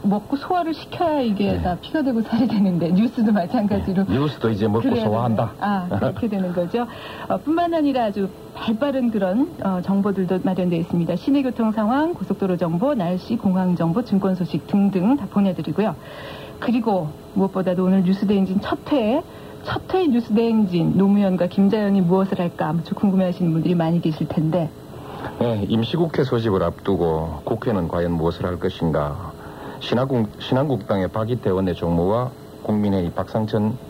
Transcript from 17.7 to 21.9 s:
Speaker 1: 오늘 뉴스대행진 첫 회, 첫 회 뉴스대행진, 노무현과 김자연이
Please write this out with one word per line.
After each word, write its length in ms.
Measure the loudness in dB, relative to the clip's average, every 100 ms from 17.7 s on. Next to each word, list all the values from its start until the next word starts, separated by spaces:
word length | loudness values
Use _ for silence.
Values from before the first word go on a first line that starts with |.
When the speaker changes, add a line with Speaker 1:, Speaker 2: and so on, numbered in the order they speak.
| 2
Speaker 1:
오늘 200 | 4 4
뉴스대행진 560 | 4 2 2 2 2 0
첫 160 | -2 -6 0
회, 320 | 0 2 0 -2 -16 -16 -14
첫 300 | -6 -6 -2
회 140 | 0 4
뉴스대행진, 920 | 2 2 2 4 4 2 2 2 4
노무현과 500 | 4 4 4 2 0
김자연이 540 | 4 4 4 2